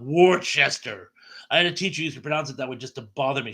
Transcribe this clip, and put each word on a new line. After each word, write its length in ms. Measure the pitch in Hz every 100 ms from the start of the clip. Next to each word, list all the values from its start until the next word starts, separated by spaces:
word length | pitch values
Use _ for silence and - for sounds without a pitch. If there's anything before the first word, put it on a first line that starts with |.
Worcester. 1080 | 123 160 180 185 - 151 139 - 117 101 90 _ - - -
I 80 | 160
had 80 | 175
a 60 |
teacher 260 | 170 190 147
who 60 |
used 120 | 160 131
to 60 |
pronounce 280 | 151 151 147
it 60 | 139
that 120 | 131
way 80 | 123
just 200 | 127 -
to 60 |
bother 400 | 113 - 135 135
me. 100 | 117